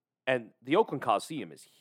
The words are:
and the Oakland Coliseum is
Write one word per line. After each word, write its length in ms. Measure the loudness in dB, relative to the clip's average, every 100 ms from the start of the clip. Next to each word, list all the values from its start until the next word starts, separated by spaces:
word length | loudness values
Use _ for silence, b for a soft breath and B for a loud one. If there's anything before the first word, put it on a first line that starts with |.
| _ _ -2
and 240 | -2 -2 _
the 120 | 0 2
Oakland 280 | 2 0
Coliseum 480 | 2 0 0 -10 -10
is 120 | -14 -20 _